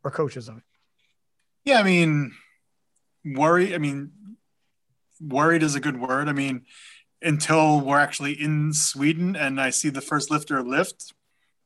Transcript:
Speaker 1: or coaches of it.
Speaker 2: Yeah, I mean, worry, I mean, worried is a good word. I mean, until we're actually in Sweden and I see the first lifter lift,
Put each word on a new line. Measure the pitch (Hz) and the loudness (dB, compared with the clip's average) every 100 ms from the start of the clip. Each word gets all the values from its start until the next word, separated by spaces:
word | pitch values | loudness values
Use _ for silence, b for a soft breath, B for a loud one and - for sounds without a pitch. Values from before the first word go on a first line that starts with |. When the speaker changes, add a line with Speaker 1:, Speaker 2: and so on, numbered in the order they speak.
Speaker 1:
or | 143 | -8
coaches | - 147 127 113 | -4 -4 -6 -16
of | 113 | -20
it. | - _ _ _ _ _ _ _ _ _ | -20 _ _ _ _ _ _ _ _ _
Speaker 2:
Yeah, | 285 262 | 2 4
I | |
mean, | 190 180 165 151 135 b b b _ _ _ _ _ _ | 4 4 4 2 -2 b b b _ _ _ _ _ _
worry, | 156 135 156 170 190 | -8 0 4 4 2
I | 175 | -2
mean, | 147 139 143 202 202 233 _ _ _ _ _ _ _ - | -4 -6 -10 -16 -20 -20 _ _ _ _ _ _ _ -16
worried | 156 131 156 165 | -4 2 4 4
is | 156 | 2
a | 139 | 0
good | 147 127 | -4 -4
word. | 131 131 151 | -2 -2 0
I | |
mean, | 143 139 127 B B B B B _ | -2 -4 -6 B B B B B _
until | 170 151 - 160 156 151 | -2 0 2 4 4 4
we're | 135 139 | 2 2
actually | 147 - 143 147 | 2 -2 -6 -4
in | 151 151 151 | -2 0 0
Sweden | 151 - 135 147 165 180 | 0 -2 0 0 0 -2
and | 190 139 135 | -2 -2 -2
I | 131 | -2
see | 123 156 | -2 -4
the | 139 | -4
first | - 151 - | -4 -4 0
lifter | 151 151 139 | -2 -2 -4
lift, | 123 139 185 - - - _ _ _ _ | -2 -2 -2 -6 -20 -20 _ _ _ _